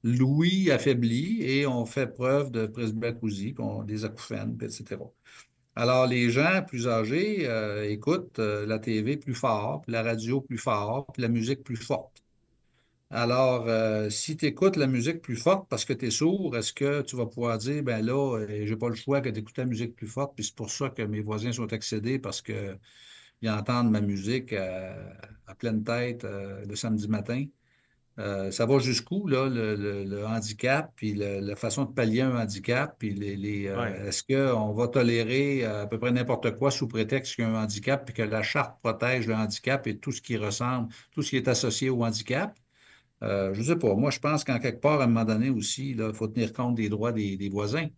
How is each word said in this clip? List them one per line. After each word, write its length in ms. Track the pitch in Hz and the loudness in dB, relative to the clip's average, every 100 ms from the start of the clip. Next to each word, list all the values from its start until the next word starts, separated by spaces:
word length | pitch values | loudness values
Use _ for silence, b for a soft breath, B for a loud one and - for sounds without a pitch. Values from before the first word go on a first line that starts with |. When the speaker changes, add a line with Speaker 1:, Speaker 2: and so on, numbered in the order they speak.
Speaker 1:
L'ouïe 680 | 117 123 131 147 175 185 185 | 2 4 6 6 4 4 4
affaiblie 680 | 131 143 123 117 120 170 226 | 6 4 4 4 2 0 0
et 260 | 135 135 143 | 2 2 2
on 180 | 123 113 | 0 -2
fait 220 | - 123 | -2 -2
preuve 420 | - 127 143 139 | 0 2 2 2
de 160 | 117 110 | -2 -2
presbyacousie, 880 | 110 113 110 117 117 110 98 104 | -2 -2 -2 -4 -2 -4 -2 -4
puis 100 | 135 | -4
on, 200 | 110 104 | -4 -4
des 220 | 107 107 107 | -4 -4 -4
acouphènes, 500 | 107 - 110 107 117 | -8 -8 -6 -4 -6
puis 120 | 113 | -6
et 20 | |
cetera. 420 | - 110 - - _ B B B _ _ - | -8 -8 -10 -10 _ B B B _ _ -2
Alors, 300 | 120 127 127 | 4 6 6
les 240 | 123 120 | 4 4
gens 340 | 120 160 190 185 | 4 4 2 0
plus 200 | 127 120 | -2 2
âgés, 560 | 113 107 147 214 208 139 | 2 2 0 0 0 0
euh, 420 | 113 107 104 104 | 0 -2 -2 -2
écoutent, 500 | 104 123 180 180 - | -2 0 0 -2 -2
euh, 260 | 107 104 104 | -2 0 -2
la 120 | 110 | -2
T 240 | 113 110 | 0 0
V 160 | 110 147 | 0 -2
plus 160 | 143 | -4
fort, 480 | 123 127 - 117 151 | -2 0 0 0 -4
puis 100 | - | -4
la 100 | 117 | -2
radio 380 | 113 113 113 135 | 0 -2 0 -2
plus 160 | 131 117 | -2 -4
fort, 500 | - 107 104 127 143 | 0 0 0 -4 -6
puis 80 | - | -4
la 80 | 117 | 0
musique 340 | 117 113 139 | 2 0 -2
plus 140 | - 113 | -4 -8
forte. 460 | - 135 - - _ _ _ _ _ _ _ _ _ | -2 -4 -4 -20 _ _ _ _ _ _ _ _ _
Alors, 560 | 113 117 123 131 123 117 | 0 2 6 4 4 2
euh, 420 | 110 110 107 107 | 2 2 2 2
si 260 | 104 - 156 | 0 0 0
t'écoutes 380 | 151 - 190 170 | -2 2 2 4
la 120 | 135 | 2
musique 340 | 127 123 165 | 2 0 -2
plus 140 | - 113 | -4 0
forte 320 | 165 196 190 | 4 2 2
parce 160 | 117 - | -4 -2
que 80 | |
t'es 180 | 120 123 | -2 0
sourd, 460 | - 156 196 170 120 | 2 2 2 -2 -2
est-ce 160 | 107 | -4
que 280 | - 139 143 | 0 0 0
tu 140 | 131 123 | -2 -4
vas 100 | 110 | -4
pouvoir 320 | 120 120 113 | -2 0 0
dire, « 260 | 113 147 | -2 -2
Ben 220 | 131 113 113 | -2 0 0
là, 320 | 135 139 113 | 2 2 0
euh, 280 | 104 104 104 | -2 -4 -2
j'ai 100 | 110 | -2
pas 140 | 120 | -2
le 60 | 110 | -2
choix 260 | - 139 | 0 0
que 80 | 131 | 0
d'écouter 320 | 107 107 - | -4 -6 -6
la 60 | 127 | -4
musique 280 | 113 117 - | -2 -4 -6
plus 120 | 107 | -8
forte, 260 | 131 139 - | -4 -6 -4
puis 100 | 104 | -8
c'est 100 | - | -6
pour 140 | 107 | -6
ça 200 | - 135 | -4 -4
que 140 | 113 | -4
mes 180 | 104 107 | -4 -4
voisins 300 | 107 107 120 | -4 -4 -4
sont 160 | 120 110 | -4 -4
excédés 520 | 110 - 110 113 135 | -4 -4 -4 -2 -2
parce 220 | 110 - | -2 -6
que 360 | - 104 101 95 B B B B B _ | -6 -6 -6 -10 B B B B B _
ils 80 | 113 | -2
entendent 420 | 107 104 123 117 | -2 0 2 4
ma 100 | 107 | 4
musique 520 | 101 98 98 127 127 | 2 0 0 -2 -2
à, 400 | 104 92 92 92 95 73 - - - - | -4 -4 -6 -8 -12 -14 -16 -20 -20 -20
à 80 | - | -6
pleine 280 | 117 110 | -2 -2
tête, 420 | 110 120 123 120 101 | 0 -2 -2 -4 -8
euh, 400 | 98 98 101 104 | -8 -8 -10 -8
le 100 | 104 | -4
samedi 320 | 113 107 104 | -2 0 0
matin. » 380 | 107 101 123 143 _ _ _ _ _ _ - | -2 0 -4 -4 _ _ _ _ _ _ -8
Euh, 320 | 101 98 98 | -4 -2 -2
ça 140 | 95 117 | 0 4
va 120 | 135 | 4
jusqu'où, 480 | 127 113 - 190 196 | 4 0 -2 -4 0
là, 220 | 131 135 | 2 2
le, 260 | 123 110 | 0 0
le, 300 | 104 101 101 | 0 -2 -4
le 220 | 98 101 107 | -4 -4 -2
handicap, 680 | 113 107 104 123 139 156 - | -2 -2 -2 0 0 -2 -6
puis 160 | 107 | -4
le, 260 | 101 101 98 | -2 -2 -2
la 160 | 101 101 | -4 -4
façon 300 | 117 - - | -4 -2 -2
de 80 | |
pallier 280 | - 117 113 | 2 2 4
un 160 | 131 123 | 2 0
handicap, 600 | 110 98 107 123 147 - | -2 -4 0 0 0 -4
puis 140 | 107 | -6
les, 240 | 101 101 98 | -4 -4 -4
les, 300 | 104 101 98 | -4 -2 -2
euh, 120 | 98 | -2
Speaker 2:
Ouais. 280 | 117 95 101 | -4 -4 -2
Speaker 1:
est-ce 140 | - | -2
qu'on 520 | - 135 135 117 107 | 0 2 4 2 0
va 160 | 107 120 | 0 2
tolérer, 760 | 135 120 117 110 127 143 135 113 | 4 4 4 2 2 2 2 0
euh, 180 | 104 | -2
à 40 | 104 | -4
peu 100 | 110 | -2
près 140 | 123 | 2
n'importe 400 | 123 123 117 120 110 | 2 2 2 0 2
quoi 140 | 139 | 2
sous 180 | 135 127 | 2 -2
prétexte 460 | 113 107 135 131 - | 0 0 0 -2 -2
qu'il 100 | 113 | 0
y 20 | |
a 40 | |
un 120 | 110 | 0
handicap, 420 | 107 101 113 139 - | -2 -2 0 0 -2
puis 80 | |
que 80 | - | -4
la 220 | 107 110 | -2 0
charte 340 | 104 - 127 - | 0 0 -2 -2
protège 480 | 117 113 120 127 110 | -2 0 0 2 0
le 60 | |
handicap 540 | 110 107 101 - 135 127 | 0 0 -2 0 0 -2
et 100 | 104 | -6
tout 140 | - | -6
ce 100 | - | -8
qui 140 | - 113 | -4 -2
ressemble, 540 | 104 107 123 127 117 B B | -2 -2 -2 -2 -4 B B
tout 80 | - | -6
ce 80 | 147 | 0
qui 80 | 131 | 2
est 100 | 131 | 4
associé 420 | 120 123 107 131 | 4 2 0 0
au 140 | 123 | 2
handicap ? 500 | 113 110 - 131 214 - _ b b b b _ | 2 0 -2 -2 -2 -8 _ b b b b _
Euh, 300 | 110 98 95 | -2 0 0
je 100 | 98 | 0
sais 140 | 123 170 | 0 2
pas. 180 | 127 98 | 4 4
Moi, 160 | 139 | 4
je 80 | - | 2
pense 240 | 147 151 | 0 0
qu'en 160 | - 120 | 0 -2
quelque 220 | 123 - | -2 2
part, 180 | 147 151 | 2 4
à 60 | 123 | 4
un 20 | |
moment 180 | 113 110 | 4 4
donné 240 | 110 131 | 2 2
aussi, 440 | 117 98 - 135 | 0 -2 -4 -4
là, 180 | 117 110 | -2 -4
faut 160 | 107 107 | -2 -4
tenir 240 | 117 107 | 0 -2
compte 240 | - 123 117 | 0 -2 0
des 140 | 104 | 0
droits 240 | 104 117 | 0 0
des, 240 | 110 104 98 | 0 -2 -2
des 120 | 101 | -2
voisins 380 | 98 104 143 160 | -2 0 -2 -4